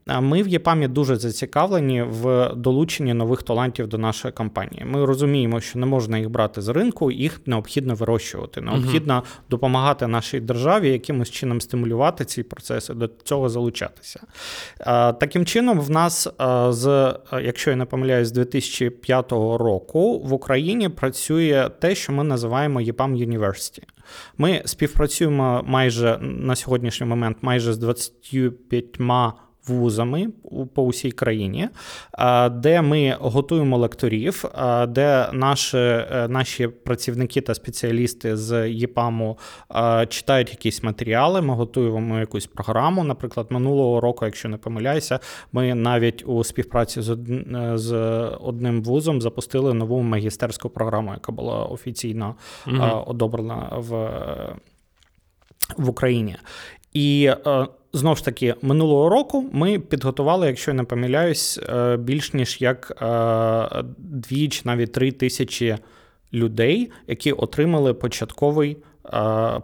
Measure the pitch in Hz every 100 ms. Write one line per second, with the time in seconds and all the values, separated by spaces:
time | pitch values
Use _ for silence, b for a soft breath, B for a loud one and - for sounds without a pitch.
0 | - 131 135 165 202 170 165 160 139 127
1 | 135 120 117 107 - 147 185 185 139 127
2 | 120 113 123 127 123 120 123 131 165 -
3 | 135 117 113 127 - 117 127 120 110 110
4 | 110 110 123 - 110 101 98 - 123 139
5 | 139 135 143 143 117 117 - 123 127 135
6 | 110 110 110 117 107 - 104 139 240 -
7 | 143 123 147 - - 113 - 143 127 110
8 | 113 113 - - - - 117 131 127 160
9 | 151 123 123 B - 123 131 131 139 139
10 | 120 117 - 135 113 120 139 208 156 127
11 | - 139 120 - 131 120 - 123 117 117
12 | 147 170 123 - 117 - - 120 - 117
13 | 113 - - 139 131 120 120 113 - -
14 | - - - B B B B B - 120
15 | 120 - 147 175 170 226 247 185 143 156
16 | 170 - - - 131 123 123 117 135 139
17 | 135 - - 131 123 123 - 127 127 131
18 | 131 123 117 123 123 143 - - 123 120
19 | - 131 127 117 110 117 117 95 - 156
20 | 202 240 139 135 - 135 160 233 190 -
21 | 131 131 - 160 165 139 123 - 170 190
22 | - 143 151 127 117 127 147 131 117 117
23 | 135 127 117 113 101 98 - - - _
24 | B B B - 160 170 - - 147 -
25 | 147 - 165 143 131 123 - 131 127 117
26 | 117 113 131 127 131 123 - 127 120 -
27 | 120 117 113 110 131 123 117 113 117 120
28 | - - - 131 127 123 _ 123 120 -
29 | 123 123 117 110 b _ - 123 120 107
30 | 120 147 220 - - - 131 - 127 123
31 | 131 - 120 110 95 113 208 B B B
32 | B - 123 123 123 120 139 170 147 151
33 | 139 - 139 120 143 165 139 123 117 -
34 | 120 107 139 196 - - 127 120 120 120
35 | 143 135 120 131 135 139 - 131 120 117
36 | 117 131 117 127 127 - 120 120 - 120
37 | - 117 123 139 127 110 - - 120 117
38 | 120 - 117 107 110 117 113 113 123 123
39 | 117 113 110 110 B B B - 117 113
40 | 117 - - 135 123 - 113 - 113 107
41 | 110 113 151 190 147 120 117 135 120 110
42 | 113 110 110 107 - - - 110 147 190
43 | 156 131 117 - 113 127 131 139 127 120
44 | 120 120 110 - 113 107 113 113 123 151
45 | - 131 B B B 127 127 123 117 120
46 | 117 110 - 117 113 - 120 120 113 113
47 | 110 117 117 127 135 123 117 113 113 117
48 | 113 113 117 - 127 120 120 117 110 139
49 | 156 139 113 - - 131 135 117 110 123
50 | 117 110 107 - 120 - - - 113 107
51 | 107 98 - 110 120 110 110 120 - 113
52 | 117 110 104 - B B - 123 113 113
53 | - 120 113 117 113 113 - 127 117 113
54 | 110 - - 73 - - _ _ _ _
55 | _ _ _ _ _ _ - - 127 120
56 | 131 120 107 87 B B B B _ 151
57 | 143 143 143 - 147 135 135 - _ 127
58 | 151 156 - 117 117 117 135 151 160 143
59 | 160 233 285 277 262 135 180 208 - 143
60 | 131 131 143 185 160 127 - 131 120 120
61 | 123 139 170 151 - - - 123 123 120
62 | 120 147 143 139 123 - 123 127 - -
63 | 113 117 113 113 113 113 110 127 123 -
64 | 185 139 113 135 151 - 123 120 117 -
65 | 131 131 127 - 127 - 117 107 b b
66 | b b _ 120 117 110 117 202 240 B
67 | - - 147 139 117 - 156 160 135 120
68 | 120 - 113 - 143 151 143 147 b b
69 | - - 110 110 113 117